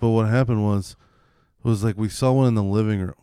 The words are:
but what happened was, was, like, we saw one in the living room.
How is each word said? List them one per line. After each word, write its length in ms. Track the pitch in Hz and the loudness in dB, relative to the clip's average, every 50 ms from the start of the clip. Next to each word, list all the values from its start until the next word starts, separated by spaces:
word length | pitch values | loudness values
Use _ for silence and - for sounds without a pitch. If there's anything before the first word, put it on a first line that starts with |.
but 80 | 120 113 | 0 0
what 180 | 113 113 110 107 | 2 2 2 2
happened 360 | 113 127 131 117 120 107 104 | 2 2 2 0 0 0 0
was, 320 | 104 104 101 95 - - - _ _ _ _ _ _ _ _ _ _ _ _ | 0 0 -2 -4 -6 -12 -20 _ _ _ _ _ _ _ _ _ _ _ _
was, 220 | - 120 113 98 107 | -2 -2 -2 0 0
like, 120 | 113 95 | -2 -2
we 120 | 104 110 104 | -2 -4 -6
saw 240 | - - 131 131 | -4 -2 0 0
one 160 | 131 135 131 123 | 2 2 2 2
in 60 | 113 | 2
the 80 | 110 | 0
living 380 | 98 98 98 110 110 107 107 98 | 0 0 0 0 0 0 -2 -2
room. 140 | 92 87 - _ | -4 -6 -10 _